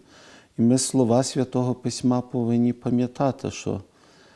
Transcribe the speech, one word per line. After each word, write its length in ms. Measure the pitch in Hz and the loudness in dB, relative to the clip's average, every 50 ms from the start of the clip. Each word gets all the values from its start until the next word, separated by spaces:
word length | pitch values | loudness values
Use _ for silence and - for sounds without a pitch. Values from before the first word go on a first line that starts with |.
| - _ - - - - - - - _ _ - | -12 _ -20 -20 -20 -20 -20 -20 -20 _ _ 0
І 40 | |
ми 160 | 113 117 127 131 | 2 4 4 2
слова 460 | 131 - - 135 127 110 117 127 135 | 0 0 0 2 2 4 4 2 2
Святого 520 | - - 143 127 - - 127 123 123 120 | 0 -2 -4 -4 -2 -2 -2 -2 -2 -4
Письма 460 | - - 123 - - - 123 123 123 | -4 -6 -8 -6 -2 0 0 0 0
повинні 520 | 120 - - 127 117 117 117 120 120 120 120 | -2 -4 -4 -4 -2 0 2 2 2 0 0
пам'ятати, 800 | - - 120 123 120 123 120 - - 143 135 117 - - 104 | -2 -4 -2 0 0 0 -2 -2 -2 -2 -2 -2 -2 -6 -8
що 300 | - - - 104 101 101 - _ _ _ _ _ - - - - _ | -8 -8 -6 -6 -6 -6 -8 _ _ _ _ _ -20 -20 -20 -20 _